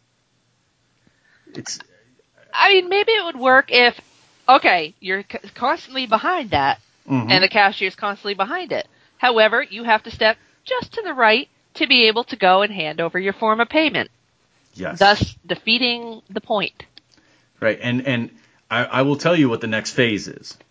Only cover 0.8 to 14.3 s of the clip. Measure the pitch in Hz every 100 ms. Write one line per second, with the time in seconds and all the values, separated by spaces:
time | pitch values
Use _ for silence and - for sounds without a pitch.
0.8 | _ _ _ _ _ _ _ - - -
1.8 | - _ _ _ _ _ _ - 370 392
2.8 | 359 392 415 453 339 277 254 262 277 247
3.8 | 240 233 - _ _ _ - 269 - 180
4.8 | 156 - 185 190 202 233 202 - 247 330
5.8 | - 262 254 214 294 359 233 156 139 127
6.8 | _ _ - 135 113 185 190 220 196 -
7.8 | 190 - 208 202 208 196 196 339 339 135
8.8 | - _ _ _ 247 226 214 226 285 202
9.8 | 233 214 - - 220 226 _ _ - 508
10.8 | - - 403 269 226 220 294 _ _ -
11.8 | 302 262 220 214 240 262 185 185 208 196
12.8 | 156 156 165 180 190 190 226 220 233 311
13.8 | 311 180 113 _ _